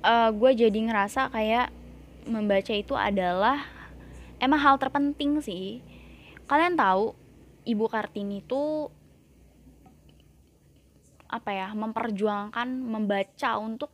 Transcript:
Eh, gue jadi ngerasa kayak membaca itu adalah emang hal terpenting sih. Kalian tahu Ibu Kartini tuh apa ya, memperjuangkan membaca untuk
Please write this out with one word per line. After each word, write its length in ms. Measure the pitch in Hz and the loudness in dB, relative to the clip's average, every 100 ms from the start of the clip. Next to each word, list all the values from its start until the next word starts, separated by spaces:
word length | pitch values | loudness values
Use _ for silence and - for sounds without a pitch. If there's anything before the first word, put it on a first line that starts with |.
Eh, 260 | 226 233 226 214 | 4 4 4 4
gue 140 | 254 | 4
jadi 240 | 254 226 208 | 6 4 4
ngerasa 560 | 226 220 202 262 262 | 0 0 0 -2 -2
kayak 400 | 226 214 226 247 - - - - - - | -2 0 0 0 -6 -20 -20 -20 -18 -6
membaca 480 | 226 208 196 196 208 | -2 2 2 2 -4
itu 160 | 202 | -2
adalah 720 | 269 143 202 180 180 214 285 - - - - - - - - | 0 0 2 0 2 2 0 -4 -16 -20 -20 -20 -20 -20 -2
emang 240 | 254 294 | 2 4
hal 160 | 285 269 | 6 4
terpenting 640 | 262 285 285 294 285 294 | 2 0 -2 -2 -2 -2
sih. 400 | 294 180 190 240 - - - - - - | -4 -8 -8 -10 -16 -20 -20 -20 -20 -20
Kalian 320 | - 285 339 339 | 0 2 2 4
tahu 400 | 202 190 220 - - - - - | 4 4 0 -4 -20 -20 -20 -16
Ibu 240 | - 220 214 | -4 -2 0
Kartini 560 | 220 208 - 202 202 | -2 -6 -6 -8 -8
tuh 480 | - 262 294 311 302 - _ _ _ _ - _ - - - - - - _ _ _ _ _ _ _ _ _ _ | -6 -4 -2 -4 -6 -12 _ _ _ _ -20 _ -20 -20 -20 -20 -20 -20 _ _ _ _ _ _ _ _ _ _
apa 320 | _ 233 226 196 | _ -8 -6 -6
ya, 160 | 190 | -6
memperjuangkan 960 | 214 220 226 233 202 214 208 208 226 247 | -6 -6 -4 -4 -2 0 -2 -4 -6 -6
membaca 880 | 254 254 220 208 196 196 - 269 220 | -6 -4 -2 0 0 -2 -4 -2 -2
untuk 320 | 220 226 294 | -4 -8 -10